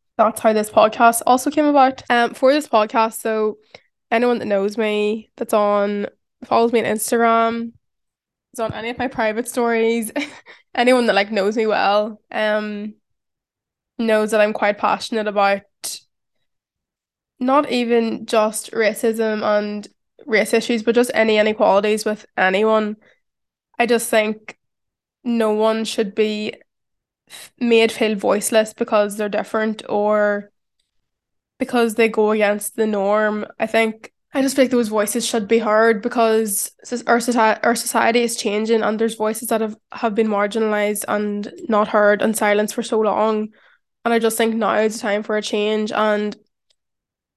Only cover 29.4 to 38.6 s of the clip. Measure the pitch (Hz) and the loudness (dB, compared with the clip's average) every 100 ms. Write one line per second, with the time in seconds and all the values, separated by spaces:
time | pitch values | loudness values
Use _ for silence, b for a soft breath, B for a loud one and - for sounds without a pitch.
29.4 | 208 220 220 214 - 208 208 214 208 208 | -4 -2 -2 -4 -6 -2 0 0 0 -2
30.4 | 202 _ _ _ _ _ _ _ _ _ | -8 _ _ _ _ _ _ _ _ _
31.4 | _ - 247 247 233 220 226 220 214 214 | _ -8 -4 0 0 2 0 2 2 2
32.4 | 208 208 - - 214 208 196 208 214 208 | 2 0 -4 -4 -2 0 0 2 0 -2
33.4 | - - 220 226 220 220 - _ _ 285 | -8 -8 -2 0 0 -4 -16 _ _ -2
34.4 | 269 269 254 247 214 214 208 240 226 233 | 0 2 2 2 0 -2 -2 -2 -4 -4
35.4 | 202 226 220 214 226 220 240 240 226 220 | 0 0 2 4 4 2 -2 0 2 2
36.4 | 220 202 - _ - 240 - 240 247 240 | 0 -4 -8 _ -10 -6 0 0 2 2
37.4 | 220 - 240 233 - 226 233 233 233 233 | 2 2 0 0 -2 0 2 2 0 -2
38.4 | 214 208 | -4 -2